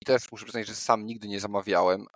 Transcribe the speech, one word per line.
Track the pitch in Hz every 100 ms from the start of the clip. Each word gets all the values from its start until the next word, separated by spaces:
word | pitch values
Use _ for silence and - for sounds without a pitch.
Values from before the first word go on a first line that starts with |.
też | - 127 -
muszę | 110
przyznać, | 110 117 104
że |
sam | 113 - 113 107
nigdy | 117 104
nie | 101
zamawiałem, | 101 101 98 90 90 95 -